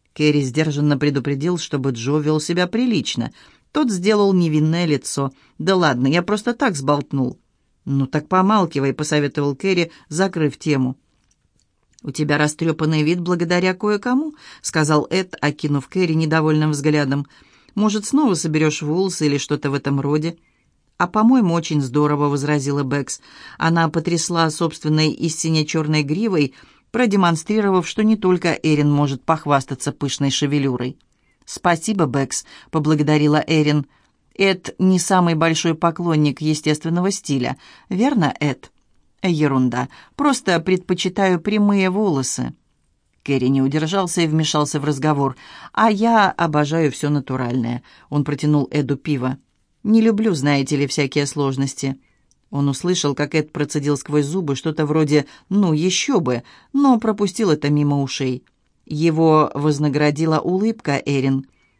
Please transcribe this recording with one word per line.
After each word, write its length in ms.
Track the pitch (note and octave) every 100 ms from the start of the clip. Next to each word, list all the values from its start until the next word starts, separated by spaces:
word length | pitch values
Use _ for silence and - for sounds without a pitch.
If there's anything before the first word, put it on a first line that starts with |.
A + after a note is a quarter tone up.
| _
Кэрри 280 | - D3+ D3
сдержанно 580 | C3 C3 D#3 D3 D3 C#3
предупредил, 580 | D3 C#3 C3+ C#3 E3 F3
чтобы 360 | - C#3+ C3+
Джо 260 | A#2 A#2+ D3+
вёл 220 | D3+ D#3
себя 260 | D3+ E3+ F3+
прилично. 680 | A3+ B3 G#3 - - - - - _ _
Тот 180 | D4+ B3+
сделал 420 | F#3 F#3+ G#3+ G3+
невинное 540 | F#3 E3 D3+ D#3 E3 E3+
лицо. 460 | C#3+ - - C#3 - _ -
«Да 180 | D#3+ F#3
ладно, 300 | D#3+ B2 C3
я 140 | E3
просто 300 | F3 G#3 A#3+
так 240 | A#3+ C4+ D3+
сболтнул». 640 | C3+ D3 C#3+ C#3 A#2+ - _ _ _ _
«Ну 220 | - C#3 C3+
так 220 | D3+ D3+
помалкивай», — 640 | F#3 F#3+ G#3+ F3 C#3+ C#3
посоветовал 600 | C3 D3 D3+ C#3+ D3+ C#3+
Кэрри, 380 | C#3 F#3+ F3+ D#3+ - -
закрыв 500 | D#3 F#3+ F3+ D3+ C#3+
тему. 380 | D#3 C#3 B2+ B2+ _ _ _ _ _ _ _ _ _ _
«У 80 | -
тебя 260 | C3+ D3+ D3
растрёпанный 680 | D3 - E3 D#3+ D#3 D#3
вид 180 | D3+ F3
благодаря 520 | F3 F3 E3+ F3+ F#3
кое-кому», — 640 | F#3 G#3 G#3 B3 C4 D#4 D4+ - -
сказал 460 | - E3 D3+ D3+ -
Эд, 260 | F#3 F#3 -
окинув 480 | D3 C#3+ D3 C#3+ -
Кэрри 260 | F#3 F3
недовольным 580 | D#3+ D#3+ D#3+ D#3 D3+ D#3
взглядом. 540 | C#3+ D3+ D3+ C#3 C#3 C3+ _ _ _ _ -
«Может, 300 | G#3+ G#3 G3+
снова 260 | C#4 C#4
соберёшь 460 | E3+ E3 D3+ D#3 D3+
волосы 460 | D3+ E3+ F#3+ - D3+
или 100 | C#3
что-то 340 | - D3 C#3+
в 40 |
этом 260 | C#3 C#3+ C#3
роде?» 380 | C#3 D3+ E3 E3+ _ _ _ _ _ -
«А, 100 | F3
по-моему, 460 | G#3+ A3+ C4 F#3
очень 300 | E3+ E3 D3+
здорово», — 460 | C3 C#3+ D3 D3 D3
возразила 540 | C#3+ D3 D3 C3+ C#3+
Бэкс. 360 | C3+ C#3+ C3+ - - - - -
Она 320 | E3 E3+ D#3+
потрясла 580 | E3 D#3+ E3+ - E3+ D#3+
собственной 640 | D#3 E3+ - D3+ D#3 D#3
истине 560 | - D#3+ - D#3+ D#3+ D3+
чёрной 360 | E3 D3+ D#3
гривой, 520 | C#3+ D#3+ A3+ F3 C3+ - - _ _
продемонстрировав, 960 | A#3 A#3+ G3 F3 D#3+ - G#3+ G3+ F#3 E3
что 160 | -
не 140 | G#3+ G#3+
только 360 | F#3 F3+ F3
Эрин 360 | - D#3+ D3 D3
может 320 | C#3+ C#3+ C3+
похвастаться 680 | - D#3 D3 C#3+ - C3 -
пышной 380 | - C#3 - C#3
шевелюрой. 640 | - C#3+ C#3+ C3+ B2 B2+ - _ _ _ _
«Спасибо, 600 | - - F3+ E3 G#3+ G3+ D3
Бэкс», — 400 | C#3 C3+ - - - -
поблагодарила 760 | D#3 D3+ D3+ D3 D3+ D3 D3+ -
Эрин. 400 | D#3+ D3+ D3 C#3 _ _ _ _
«Эд 400 | - G3 F#3 - -
не 200 | F#3 F#3
самый 360 | - F#3+ F3
большой 400 | D#3+ E3 D#3 E3
поклонник 680 | D#3+ E3+ E3 E3+ D#3 D3 C3+
естественного 680 | D3+ D3+ D3+ D3+ E3 F3 F#3
стиля. 480 | G3 - C#3 B2 C3+ - - -
Верно, 440 | F#3 B3+ B3 D3 -
Эд?» 320 | D3 - - _ _ _ _ _
«Ерунда. 640 | F#3+ D#3+ D3 C3+ B2+ B2 B2+ - -
Просто 440 | - D4 C4 - E3+
предпочитаю 800 | D#3+ F#3 - F3+ F#3 F#3 F#3+ F3+
прямые 500 | F#3 G#3 G#3 G3+ F#3
волосы». 640 | F#3+ G#3 C#3 B2+ - B2 - _ _ _ _ _ _ -
Кэрри 220 | C3+ B2+
не 120 | C3+
удержался 600 | C3+ D#3 D#3+ G3 F3+ -
и 80 | E3
вмешался 500 | D#3 D#3 D3+ D3 D3+
в 60 |
разговор. 500 | D3 C3+ D#3 C#3+ C#3 B2+ - - -
«А 180 | - A3
я 400 | G3+ A3+ A3+ G3
обожаю 600 | - E3+ D3 D3 E3 D3+
всё 180 | - D3
натуральное». 720 | D3 C3 C3 B2 B2+ A#2 B2 - - -
Он 140 | D3
протянул 460 | D3 C#3+ D3+ D3 C3+
Эду 260 | D3 C3+ C#3
пиво. 420 | - C#3 C3 C3+ _ _ _ _
«Не 180 | G3+ A3+
люблю, 320 | A3+ G#3 A3
знаете 440 | D#3+ C#3+ C#3 C3 C#3+
ли, 100 | C#3
всякие 400 | - C3+ C#3+ C#3+
сложности». 720 | D3 C#3 C3 C#3 - C#3 C3+ _ _ _ _ _
Он 180 | C#3 C#3+
услышал, 480 | C3 F3 F3+ C#3+ C#3
как 180 | C#3+
Эд 160 | D#3+ D3+
процедил 460 | - D3 D3 C#3+ C#3+
сквозь 300 | - D3 C#3+
зубы 280 | F#3 D#3
что-то 320 | C3+ D#3+ D3+ D3
вроде 400 | D#3 D3+ D3+ C#3+ - -
«ну, 240 | G3 F#3
ещё 480 | D3+ F3+ F3+ - A#3
бы», 240 | C3 A#2+ - - _
но 280 | C4+ C#4 A#3
пропустил 500 | A3 G#3 G3+ - G#3
это 180 | D3+ D3
мимо 320 | D3 D3 C#3+
ушей. 440 | C3+ - C3+ B2 - _ _ _
Его 640 | - D3+ E3 D#3 E3 D#3 D3
вознаградила 840 | - D3+ C#3 D3+ C#3+ D3 D3 D#3+ D#3
улыбка 640 | - F#3 A3 A3 - C#3
Эрин. 420 | - C#3 C3+ C3+ C3+ _ _